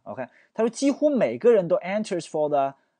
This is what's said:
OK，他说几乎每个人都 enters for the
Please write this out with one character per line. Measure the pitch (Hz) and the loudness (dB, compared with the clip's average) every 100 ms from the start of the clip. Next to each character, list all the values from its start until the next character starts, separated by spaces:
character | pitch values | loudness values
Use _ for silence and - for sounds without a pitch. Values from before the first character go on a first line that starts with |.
| - | -16
OK， | 104 123 _ _ | -14 -14 _ _
他 | - | -4
说 | 226 | -4
几 | - 277 | 0 -2
乎 | 269 302 | 2 0
每 | 262 135 120 | 2 0 2
个 | 240 | 4
人 | 226 170 | 4 4
都 | 175 | 0
enters | 175 208 214 180 | -2 -6 -4 -6
for | - 160 151 | -6 -2 0
the | 147 135 139 _ | 0 0 -4 _